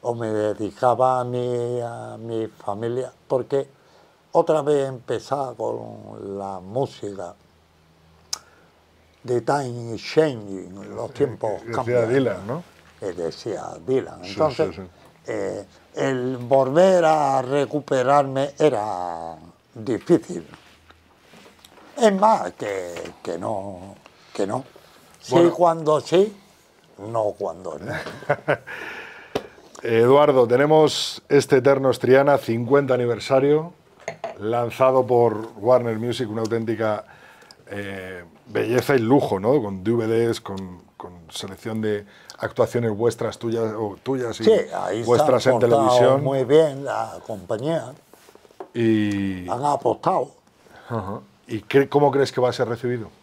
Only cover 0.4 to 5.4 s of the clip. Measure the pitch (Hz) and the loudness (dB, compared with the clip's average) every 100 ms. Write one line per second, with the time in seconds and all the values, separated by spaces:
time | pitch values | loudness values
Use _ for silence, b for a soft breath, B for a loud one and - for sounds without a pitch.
0.4 | 107 101 104 - 127 117 127 127 123 123 | -2 -2 -6 0 0 2 2 0 -2 -4
1.4 | 123 123 120 123 117 117 117 113 113 113 | -4 -4 -4 -4 -6 -10 -14 -14 -8 -6
2.4 | 110 - - 101 117 123 127 _ _ 135 | -6 -8 -8 -6 -4 -6 -8 _ _ -4
3.4 | 117 139 135 b b b b b _ 170 | -2 -4 -6 b b b b b _ 0
4.4 | 165 156 143 147 135 127 - 120 - 139 | 2 0 2 0 -2 -8 -6 -6 -4 -6